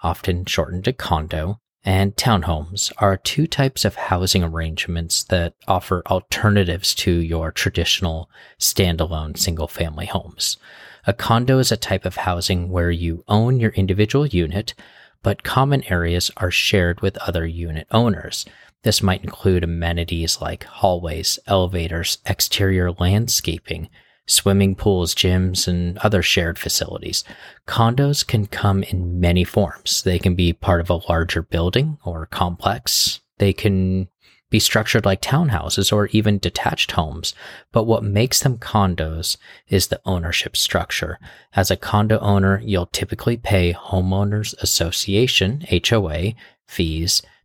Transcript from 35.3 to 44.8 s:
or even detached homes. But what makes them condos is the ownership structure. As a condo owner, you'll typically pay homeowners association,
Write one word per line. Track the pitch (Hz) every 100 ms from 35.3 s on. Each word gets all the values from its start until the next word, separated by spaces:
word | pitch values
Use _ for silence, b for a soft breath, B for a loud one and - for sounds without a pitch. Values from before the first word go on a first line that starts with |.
| 143 160 85 76 - 95
or | 104 101
even | 107 107 101
detached | - - - - -
homes. | - 78 - - - B B B
But | 120
what | 113 107
makes | 107 101 127 -
them | 135 117
condos | - 107 95 85 80 80 78 - B B -
is | 95 -
the | -
ownership | - 90 82 - - -
structure. | - 87 85 - - - B B B
As | - 92
a | 92
condo | - - 107 110
owner, | 101 101 95 98
you'll | 113 92 87
typically | - - - - 120
pay | - 98 87
homeowners | 82 - 95 92 95 101 107 107 -
association, | 101 -